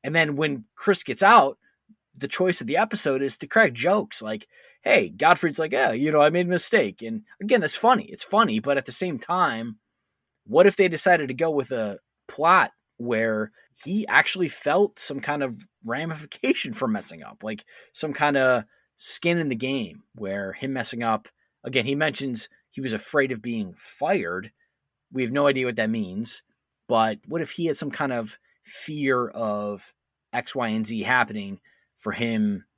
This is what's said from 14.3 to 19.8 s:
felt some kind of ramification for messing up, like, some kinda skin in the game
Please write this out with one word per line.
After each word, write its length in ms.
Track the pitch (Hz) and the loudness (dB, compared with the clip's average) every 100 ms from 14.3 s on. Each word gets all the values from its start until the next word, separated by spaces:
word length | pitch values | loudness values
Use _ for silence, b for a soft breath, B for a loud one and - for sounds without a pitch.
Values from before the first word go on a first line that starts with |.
| 185 165 | 0 -4
felt 500 | - 143 170 208 - | -2 0 2 2 0
some 220 | - 139 | -4 -4
kind 240 | 139 147 | -4 -4
of 200 | 135 104 - _ 113 | -4 -6 -18 _ -8
ramification 880 | 123 165 156 156 - 262 - - | -6 -6 -10 -14 -6 -2 -2 -4
for 140 | 113 131 | -4 -2
messing 340 | 104 - 82 | -2 -6 -12
up, 220 | 58 - | -18 -12
like, 200 | 107 107 - B B | -10 -10 -14 B B
some 180 | - 156 | -8 -6
kinda 540 | 135 147 143 131 123 107 _ _ _ | 0 2 4 4 2 -2 _ _ _
skin 420 | - - 170 170 | -6 -2 0 0
in 120 | 151 | -2
the 60 | 117 | -4
game 460 | 127 135 | -4 -4